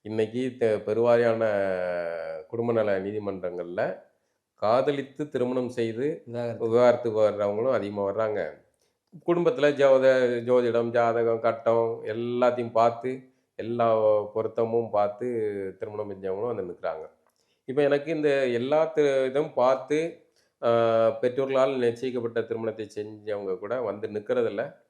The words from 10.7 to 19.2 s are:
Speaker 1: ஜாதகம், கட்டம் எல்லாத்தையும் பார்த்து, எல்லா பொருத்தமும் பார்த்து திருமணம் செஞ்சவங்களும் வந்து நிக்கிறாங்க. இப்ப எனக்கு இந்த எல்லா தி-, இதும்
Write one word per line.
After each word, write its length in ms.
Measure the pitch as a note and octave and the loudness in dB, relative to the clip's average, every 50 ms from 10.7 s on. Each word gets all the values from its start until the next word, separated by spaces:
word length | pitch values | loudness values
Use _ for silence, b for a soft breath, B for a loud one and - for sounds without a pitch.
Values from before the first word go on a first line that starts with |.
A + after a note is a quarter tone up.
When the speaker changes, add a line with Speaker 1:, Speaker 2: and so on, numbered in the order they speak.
| A2+ A#2 A#2 A#2 | 2 0 0 2
Speaker 1:
ஜாதகம், 500 | A#2+ A#2+ A#2 A#2 A#2 A#2+ A#2 A2+ A2+ A2+ | 2 2 2 2 2 2 2 2 0 2
கட்டம் 600 | A2+ A2+ A#2 - - A#2 A2+ A#2 A#2 A2+ A2+ A#2 A#2 | 0 0 0 2 2 2 2 2 2 0 -2 -6 -6
எல்லாத்தையும் 680 | A2+ G#2+ A2+ A#2+ A#2+ A#2+ A#2+ B2 B2 A#2+ B2 A#2 A#2 | -6 -6 -4 -4 -4 0 2 2 2 2 0 -6 -2
பார்த்து, 580 | A#2 A2+ A#2 A#2+ A#2 - - B2+ C3 C3 - _ _ _ _ _ _ | 2 4 4 4 2 0 -6 -8 -8 -8 -12 _ _ _ _ _ _
எல்லா 460 | - G#2 A2+ A#2+ A#2 A#2 A#2 A2+ A2 A2 G#2+ G#2+ G#2 G#2 G#2 - | -10 -6 -6 -2 0 2 2 4 4 4 4 4 2 0 -2 -4
பொருத்தமும் 540 | A2+ A2 G#2+ - A#2+ A#2 A2+ A2+ A#2 A#2 A2 | -4 -4 -2 -2 -2 -2 0 0 -2 -2 0
பார்த்து 380 | G#2 G#2 G#2 G2+ G2+ - B2 B2 A#2+ A2+ A2 G#2+ G2+ G2+ G2 F#2+ F#2 _ | 0 0 0 0 -2 -6 -6 -4 -4 -2 -4 -4 -4 -6 -8 -8 -8 _
திருமணம் 320 | A2 G#2+ G#2 G#2 G#2 G2+ | -12 -8 -8 -8 -8 -8
செஞ்சவங்களும் 440 | G2+ F#2+ F#2+ F#2+ F#2 G2 A2 A#2+ A2+ | -10 -8 -6 -6 -4 -4 -4 -6 -4
வந்து 80 | G#2 F#2 | -6 -6
நிக்கிறாங்க. 460 | F2 E2 - - E2+ D#2+ D#2 D#2 D2+ _ _ _ _ _ _ _ _ _ _ _ | -8 -10 -8 -6 -6 -6 -6 -12 -16 _ _ _ _ _ _ _ _ _ _ _
இப்ப 180 | - B2+ C#3+ D3 | -4 0 2 2
எனக்கு 280 | C#3 C#3+ C#3+ C#3+ D3+ | 2 2 0 0 -4
இந்த 360 | E3 D3+ D3 D3+ C#3 C#3 C3+ | -4 0 2 2 2 2 2
எல்லா 460 | B2+ A#2+ A#2 B2 C3 D3+ D#3 D#3+ D#3 - | 2 0 0 0 2 2 2 2 2 2
தி-, 40 | D3+ | 2
இதும் 540 | D3 C#3+ C3+ C3+ | 2 4 4 2